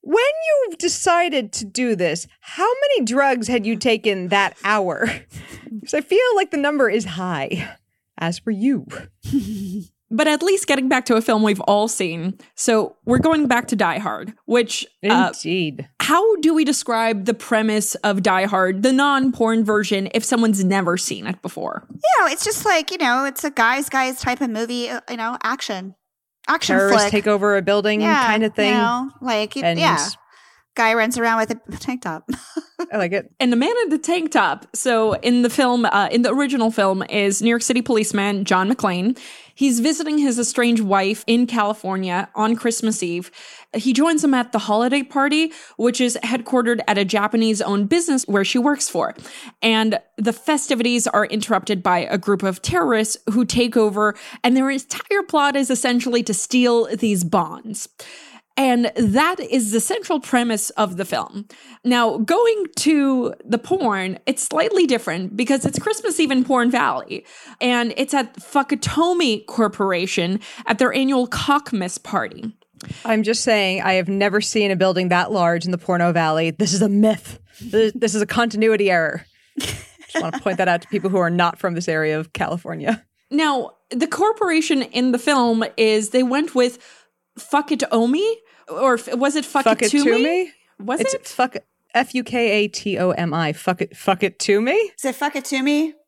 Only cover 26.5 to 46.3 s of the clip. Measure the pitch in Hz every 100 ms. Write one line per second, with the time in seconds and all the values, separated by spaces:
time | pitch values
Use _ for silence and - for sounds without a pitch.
26.5 | 330 - - 294 233 202 208 208 208 208
27.5 | 202 185 208 202 214 214 214 240 214 220
28.5 | 214 208 233 233 240 269 - 254 220 214
29.5 | 277 170 170 320 170 160 - _ - _
30.5 | _ _ - 226 233 220 247 233 226 220
31.5 | 226 - - - 254 185 156 - 247 -
32.5 | - - - 359 214 175 196 - _ 254
33.5 | 240 294 480 415 311 311 349 320 294 190
34.5 | 139 - - 254 233 220 196 240 247 240
35.5 | 240 262 247 226 202 190 240 233 262 285
36.5 | 262 226 226 196 190 - 208 202 196 226
37.5 | 233 - 254 240 226 214 208 196 202 196
38.5 | 185 190 254 202 180 196 254 - - -
39.5 | - 277 233 254 320 302 302 277 233 240
40.5 | - 240 233 202 196 190 214 - 233 240
41.5 | 240 208 214 190 190 190 180 - - 214
42.5 | 226 240 226 220 220 175 170 180 - -
43.5 | - - 226 226 254 320 311 302 262 240
44.5 | 220 202 214 240 285 277 277 277 302 320
45.5 | - - - 233 240 247 240 233